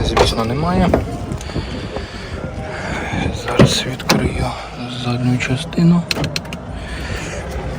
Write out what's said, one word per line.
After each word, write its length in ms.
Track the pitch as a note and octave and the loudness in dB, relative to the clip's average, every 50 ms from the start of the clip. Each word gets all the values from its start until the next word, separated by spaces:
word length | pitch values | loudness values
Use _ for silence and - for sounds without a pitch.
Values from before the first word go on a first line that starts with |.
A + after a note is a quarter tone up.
| - | 4
звісно, 400 | - - - - - - B2 A2 | 4 4 4 4 4 4 2 0
немає. 440 | A2+ B2 C#3+ D#3 F3 F3+ F#3 F3+ E3+ - - - - - - - - - - - - - - - - - - - - - - - - - - - - - - - - - - - - - - - - - - - - - - - - - - - | 0 0 0 2 2 4 4 4 4 4 2 0 -2 -4 -6 -6 -6 -6 -6 -6 -6 -6 -4 -4 -4 -6 -6 -6 -6 -6 -8 -8 -8 -10 -10 -10 -8 -8 -8 -8 -8 -6 -8 -8 -6 -6 -6 -6 -6 -6 -6 -4 -4 -2 -2 -2 -2 -2 -2 -4
Зараз 400 | - - - - - - - - | 2 6 6 8 8 6 2 0
відкрию 600 | - - - - - - - - - - - - - - - - - - - B2 A#2+ - - - | -2 -4 -4 0 2 2 2 2 2 0 0 -2 -2 -2 -4 -8 -10 -10 -8 -8 -8 -6 -4 -2
задню 340 | A#2+ A#2+ A#2+ B2 B2+ B2 A#2+ | 0 0 2 2 2 2 2
частину. 640 | - - B2+ C#3 D#3 - - - E3+ E3+ F3 F3 E3+ - - - - - - - - - - - - - - - - - - - - - - - - - - - - - - - - - - | 2 0 0 -2 -2 -2 2 6 8 8 8 6 4 0 -2 -2 -2 -4 -4 -6 -6 -8 -8 -8 -8 -8 -8 -8 -8 -6 -6 -6 -4 -4 -4 -4 -6 -6 -6 -6 -6 -6 -6 -6 -6 -4 -4